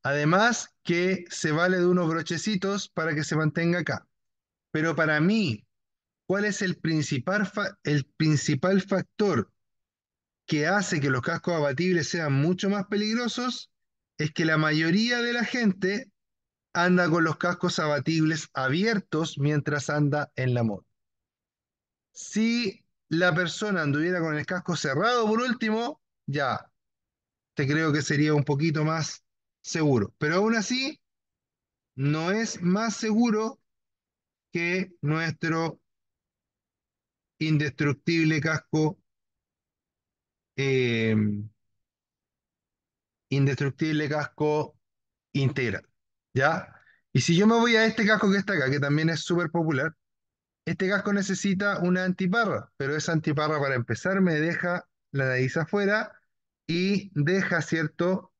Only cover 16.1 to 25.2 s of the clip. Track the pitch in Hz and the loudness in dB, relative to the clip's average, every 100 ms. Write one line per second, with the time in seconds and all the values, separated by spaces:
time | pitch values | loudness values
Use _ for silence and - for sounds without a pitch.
16.1 | _ _ _ _ _ _ 170 180 180 175 | _ _ _ _ _ _ 0 4 4 4
17.1 | 170 160 143 180 180 180 175 156 143 135 | 2 2 0 -4 -2 -2 -2 0 0 0
18.1 | 160 156 160 - 139 131 151 214 214 - | 0 2 0 -6 -4 0 0 0 0 -2
19.1 | 156 160 - 143 151 139 147 135 147 147 | -4 -4 -2 0 0 -2 -4 -2 0 2
20.1 | 147 143 - 127 120 113 98 _ _ _ | 0 -4 -4 -2 0 0 -4 _ _ _
21.1 | _ _ _ _ _ _ _ _ _ _ | _ _ _ _ _ _ _ _ _ _
22.1 | - - 208 226 233 226 - _ _ _ | -20 -6 0 0 0 -4 -8 _ _ _
23.1 | 160 180 170 175 - 214 185 147 143 165 | 0 2 2 -2 -4 -2 0 0 0 0
24.1 | 180 165 151 - 185 - 170 147 135 214 | 0 -2 -4 -4 -6 -4 -4 -2 0 2
25.1 | 247 | 2